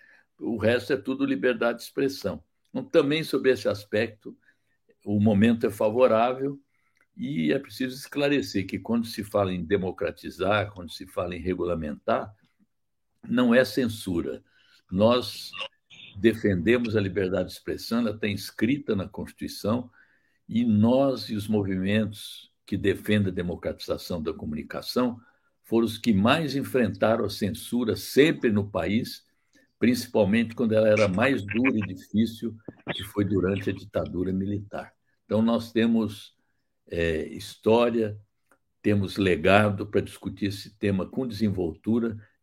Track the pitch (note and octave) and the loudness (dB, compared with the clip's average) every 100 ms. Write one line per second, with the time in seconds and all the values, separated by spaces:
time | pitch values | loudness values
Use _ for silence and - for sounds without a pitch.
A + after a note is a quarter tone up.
0 | _ _ _ - D#2 A2+ C3 B2 A2 C#3+ | _ _ _ -10 -6 0 2 2 0 -2
1 | - C3 C#3 B2+ B2+ A2+ A#2 A#2 - - | -2 -2 0 0 0 2 0 -2 -6 -2
2 | C#3 C3+ G2 D#2 - _ _ C3 - E3 | -2 -2 -6 -8 -12 _ _ -10 2 2
3 | C#3+ D#3 D3+ C#3 C3 B2 A2+ G2+ - G#2 | 4 0 -2 2 2 2 0 -4 -2 -2
4 | - - - - _ _ _ _ _ _ | -2 -6 -20 -20 _ _ _ _ _ _
5 | G2+ G#2 G#2+ G2+ A2+ A#2 A#2 - A2 A#2 | -2 2 4 6 4 4 0 0 0 4
6 | B2+ A2 A#2+ C3 C#3 C#3 _ _ _ _ | 4 6 2 0 -4 -6 _ _ _ _
7 | _ - B2+ D#3 D#3 C#3+ - - C3 B2+ | _ -10 -6 -2 0 0 -4 -8 -6 -8
8 | - C#3+ C#3+ C#3+ - G2 F#2+ F#2+ - A#2 | -10 -2 0 0 0 -4 -4 -6 -4 -4
9 | A2+ - G#2 G#2 F#2+ F2+ F2+ G2 F#2 - | -4 -8 -2 0 0 -2 0 0 -2 -4
10 | E2 - E2 D#2 F#2 G#2 G#2 F2+ E2+ - | -6 -6 -10 -4 0 0 0 -8 -16 -14
11 | F#2 - F2+ F2+ F2+ F2 F2 E2+ D2+ C#2+ | -10 -6 -6 -4 -4 -2 -2 -2 -6 -6
12 | - B2 G#2 - _ _ _ _ _ _ | -2 -2 -4 -14 _ _ _ _ _ _
13 | _ _ - A#2+ B2 A#2+ B2+ - A#2+ G#2 | _ _ -2 2 4 4 4 0 -2 -4
14 | - E2+ C#2 B1 _ _ _ _ _ F2+ | -4 -4 -4 -8 _ _ _ _ _ 2
15 | A2 B2 G#2 - - - - _ _ - | 4 4 -2 -10 -14 -14 -16 _ _ -20
16 | - G2 A2 A2+ A2 F2 G2 B2 A#2 G#2+ | -20 2 2 4 2 2 2 2 2 0
17 | F#2+ G2 F#2 F#2 F2 - - D#2 - A#2 | 0 -2 -2 -2 -4 -8 -8 -8 -4 -2
18 | A2+ G#2+ G#2+ G#2 - - A2+ D3 - G2+ | -2 -2 -4 -6 -8 -2 -2 0 -2 -4
19 | F2 - - - - - G2+ A#2+ B2 _ | -6 -10 -14 -12 -12 -6 -2 -2 -6 _
20 | _ _ _ _ - A2+ A#2+ G#2 A2+ B2+ | _ _ _ _ -4 0 2 4 6 4
21 | C#3 B2 G#2+ G#2+ G#2 G#2+ G2 F#2+ F#2+ G#2+ | 2 0 -6 -6 -2 0 0 -2 0 0
22 | G#2+ G#2 - - - _ - G2 G2 F#2 | 0 -6 -16 -18 -20 _ -8 -2 0 0
23 | - G#2 G2 F#2 F2 E2 E2 D#2 - D#2 | 0 2 2 -2 -6 -6 -8 -6 -6 -6
24 | - F2 D#2 - E2+ D2+ - C#2 - - | -6 -6 -6 -6 -8 -8 -8 -10 -6 -2
25 | B2 - - _ _ _ - A2+ A2+ A2 | -2 -4 -14 _ _ _ -2 0 0 0
26 | A#2+ F#2+ A2 D#3 D3+ C3+ B2+ C3 G#2+ - | 2 4 4 2 0 -4 0 0 0 0
27 | G#2+ A#2 G2+ - G2+ - - A#2+ A2+ - | 2 2 -2 -4 -4 -4 -6 -4 -2 -4
28 | - C3 D#3 - B2 G#2 G2+ F2+ E2+ A2 | 2 4 4 4 0 0 0 -2 -2 -2
29 | - - _ _ _ _ _ - A2+ A#2+ | -4 -10 _ _ _ _ _ 0 2 2
30 | - A2+ F#2+ A2+ A2+ - A#2 A2 A2 G#2+ | 0 2 4 2 0 -2 0 4 4 4
31 | G2+ F#2 C3 B2 G2+ G#2+ C3 A2+ F#2 F#2 | 4 2 2 0 -2 0 0 0 -4 -8
32 | - G#2 A2+ - A2+ A2 - - - - | -2 0 0 -2 -10 -10 -16 -14 -10 -10
33 | - G#2 G2 G2 F2 G2+ G2+ F#2+ - F#2+ | -6 -4 0 0 0 0 -4 -6 -6 -6
34 | - E2+ F#2 F#2+ F#2+ G2+ G#2 - - _ | -4 -4 -2 -2 -4 -6 -8 -12 -12 _
35 | _ _ - G#2+ A2+ A#2 A#2 A2 A2+ A2+ | _ _ -2 2 2 2 0 2 4 2
36 | G#2 G#2 - _ _ _ _ _ - E2+ | 0 -6 -16 _ _ _ _ _ -8 -2
37 | E2 D#2 D#2 G2 G2+ - G#2+ A2+ A#2+ A2+ | 0 -2 -4 -10 -14 -2 4 4 4 0
38 | G#2+ G#2 - _ _ _ _ _ - G#2 | -2 -6 -18 _ _ _ _ _ 0 2
39 | F#2 G2 F#2+ E2 F2+ G2+ G#2+ G2 G#2 - | 0 0 2 4 6 6 6 0 -2 -2
40 | G2+ - - G#2+ G2+ F#2+ - - G2+ F#2+ | -2 -6 -12 -4 -4 -4 -10 -4 -2 -2
41 | E2 - C3 G2+ A2 F#2+ F2 D#2 - A#2 | -2 -6 -6 -2 -2 0 -4 -4 -2 0
42 | A2+ G#2+ - _ | -2 -6 -16 _